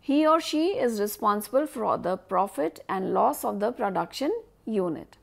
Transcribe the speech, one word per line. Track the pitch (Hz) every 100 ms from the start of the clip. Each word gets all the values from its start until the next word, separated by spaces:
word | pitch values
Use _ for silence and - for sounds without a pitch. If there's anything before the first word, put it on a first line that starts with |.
He | - 277 311
or | 320
she | 320 302 339 403 247
is | 220
responsible | 208 - 214 208 208 262 302
for | 247 208 123
the | 160 185
profit | - 185 196 - 160 - -
and | 190 185
loss | 190 220 285 254
of | 208
the | 208
production | 254 208 180 170 - 285 453 - _ -
unit. | 214 180 147 - -